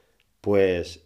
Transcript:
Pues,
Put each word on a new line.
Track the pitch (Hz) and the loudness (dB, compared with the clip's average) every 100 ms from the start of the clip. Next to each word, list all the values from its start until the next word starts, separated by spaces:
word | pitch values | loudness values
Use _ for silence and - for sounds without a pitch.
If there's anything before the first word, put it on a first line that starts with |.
| _ _ _ _ | _ _ _ _
Pues, | 101 101 95 87 80 - | -2 2 2 0 -6 -14